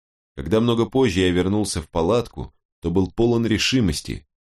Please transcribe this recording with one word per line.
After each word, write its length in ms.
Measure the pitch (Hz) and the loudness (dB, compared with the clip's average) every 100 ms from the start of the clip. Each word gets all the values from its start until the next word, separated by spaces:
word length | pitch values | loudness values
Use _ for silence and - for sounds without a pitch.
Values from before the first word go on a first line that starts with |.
| _ _ _ - | _ _ _ -12
Когда 240 | 71 110 | -2 0
много 280 | 117 117 110 | 2 0 0
позже 320 | 131 131 90 | 2 2 2
я 100 | 92 | 2
вернулся 540 | 87 92 104 101 90 | 2 2 0 -2 -6
в 60 | 80 | -6
палатку, 680 | 87 82 120 - - - - _ _ | -2 0 0 -2 -10 -14 -16 _ _
то 100 | 85 | -4
был 220 | 87 92 | -2 -2
полон 340 | - 120 117 113 | 0 2 2 2
решимости, 800 | 104 - 131 98 73 - 57 - _ _ | 0 2 2 0 -2 -6 -12 -14 _ _